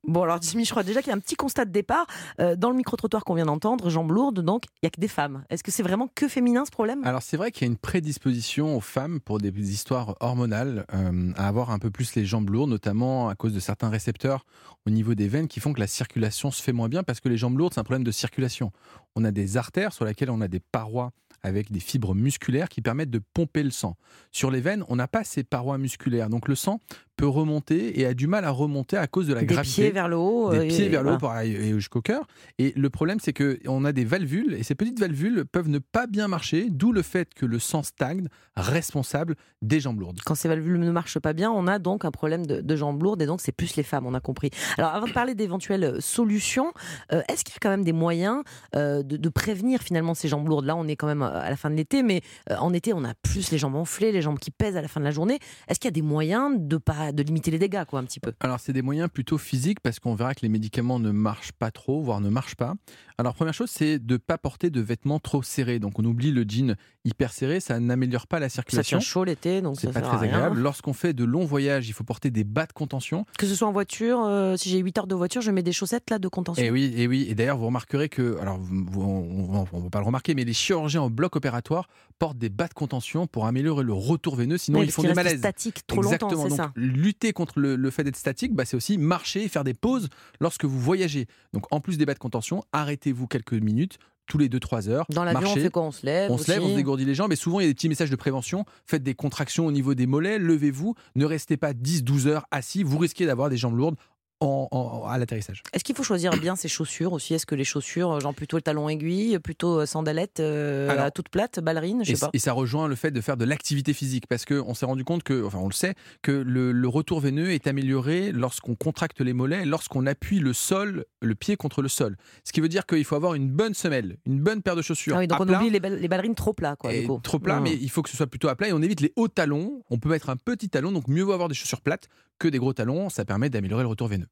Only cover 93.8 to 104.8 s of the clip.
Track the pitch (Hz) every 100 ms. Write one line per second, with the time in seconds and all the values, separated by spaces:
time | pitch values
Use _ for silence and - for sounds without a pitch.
93.8 | 185 - _ _ - 151 139 127 - 117
94.8 | 101 131 165 156 175 165 196 202 170 180
95.8 | 160 139 127 165 202 123 151 196 185 202
96.8 | 139 135 135 139 208 156 - 185 175 131
97.8 | 165 151 156 131 - 135 - 185 208 -
98.8 | - 160 131 127 147 - 139 - 165 143
99.8 | 135 131 127 143 180 214 170 160 147 135
100.8 | 190 226 - 127 147 156 - 151 151 123
101.8 | 127 165 123 143 135 151 - 147 - 185
102.8 | 165 147 170 - 170 123 139 123 120 117
103.8 | 151 160 _ _ _ _ 147 139 131 127